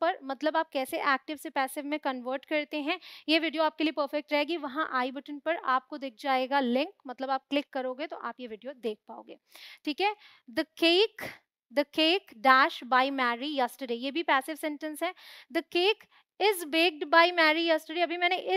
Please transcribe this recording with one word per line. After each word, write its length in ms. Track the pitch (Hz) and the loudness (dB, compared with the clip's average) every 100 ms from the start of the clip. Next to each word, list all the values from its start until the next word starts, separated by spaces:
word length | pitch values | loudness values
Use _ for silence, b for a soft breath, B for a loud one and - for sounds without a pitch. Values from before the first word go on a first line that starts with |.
पर, 180 | 339 381 | -2 -2
मतलब 340 | 269 262 302 320 | -6 -4 0 0
आप 120 | 330 | -2
कैसे 280 | - 262 330 - | -2 -4 -2 0
एक्टिव 220 | 262 - 302 | 0 -2 -10
से 140 | 320 | -6
पैसिव 340 | 294 262 302 | -2 -2 -4
में 140 | 285 302 | -6 -4
कन्वर्ट 440 | 294 254 240 269 | -4 -4 -4 -6
करते 360 | - 302 294 302 | -2 -2 -2 -4
हैं, 160 | 285 359 B B B | -4 -4 B B B
ये 100 | 311 | 2
वीडियो 240 | 311 294 | 2 0
आपके 220 | 311 - | 0 0
लिए 80 | 311 | -2
परफेक्ट 400 | 311 277 302 294 | 0 -2 -4 -2
रहेगी। 240 | 294 294 339 | 0 0 -4
वहाँ 320 | 285 269 311 | -4 -4 -2
आई 180 | 254 254 | -2 -2
बटन 280 | 269 294 294 | -6 -12 -6
पर 180 | 311 - | -4 -2
आपको 420 | 381 254 - 302 | 0 0 -2 -10
दिख 180 | 269 220 | -10 -6
जाएगा 400 | 285 262 254 285 | 0 0 2 2
लिंक, 320 | 247 247 311 - 262 | 2 2 -2 -8 -14
मतलब 240 | 247 262 | -8 -4
आप 140 | 262 - | -4 -2
क्लिक 160 | 277 277 | -2 -2
करोगे 340 | 269 254 254 311 | -4 -6 -6 -8
तो 100 | - | -8
आप 240 | 240 233 | -10 -10
ये 60 | 247 | -12
वीडियो 260 | 214 247 | -12 -14
देख 260 | 277 220 214 - | -8 -8 -8 -12
पाओगे, 300 | 233 226 - _ B B B | -18 -18 -20 _ B B B
ठीक 160 | - 285 | -6 -2
है। 140 | 403 415 b b b | -2 -2 b b b
The 160 | 233 311 - | -4 -4 2
cake, 460 | 330 349 440 - - - _ _ _ | 4 4 2 -2 -14 -14 _ _ _
the 120 | 240 294 - | -4 -2 2
cake 360 | 320 381 - 226 262 | 2 2 -2 0 6
dash 340 | 262 311 - 247 | 6 4 0 0
by 120 | 254 269 | 2 2
Mary 400 | 269 247 233 285 285 | 0 -2 -2 -4 -2
yesterday, 400 | 240 - 254 233 | -2 -4 -8 -6
ये 120 | 262 | -4
भी 120 | 277 | -2
पैसिव 320 | 339 277 269 294 | 2 2 0 -6
सेंटेंस 460 | 311 294 311 302 | -6 -6 -10 -6
है। 100 | 339 359 B B B | -6 -6 B B B
The 100 | 311 - 349 | -6 -2 0
cake 280 | 370 427 - b b - | 2 0 -4 b b 0
is 240 | 392 370 320 | 0 0 0
baked 320 | 320 349 302 294 | 2 2 0 4
by 120 | 330 349 349 | 6 6 6
Mary 280 | 311 311 339 | 4 4 2
yesterday, 340 | 320 - 330 | 0 0 -2
अभी 140 | 339 349 | -2 0
मैंने 260 | 349 370 - | 0 0 0